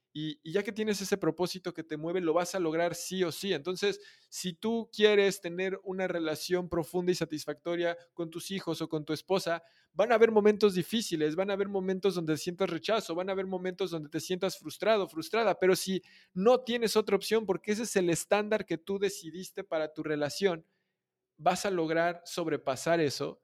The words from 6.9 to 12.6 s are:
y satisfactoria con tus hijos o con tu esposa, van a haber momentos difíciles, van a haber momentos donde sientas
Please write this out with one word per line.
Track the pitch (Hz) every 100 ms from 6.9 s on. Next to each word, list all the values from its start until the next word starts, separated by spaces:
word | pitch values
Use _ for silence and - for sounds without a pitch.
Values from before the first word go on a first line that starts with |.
| 180 180
y |
satisfactoria | 180 160 151 - 143 170 170 170 170 -
con | - 165
tus | 165 -
hijos | 190 175 156
o | 160
con | 156
tu | 147
esposa, | 151 - 190 170 170 - _ _
van | 156 226
a |
haber | 226 226
momentos | 214 208 208 208
difíciles, | 185 156 233 - 160 151 160
van | 196
a |
haber | 196 202
momentos | 196 185 190 196
donde | 180 160 156
sientas | - 175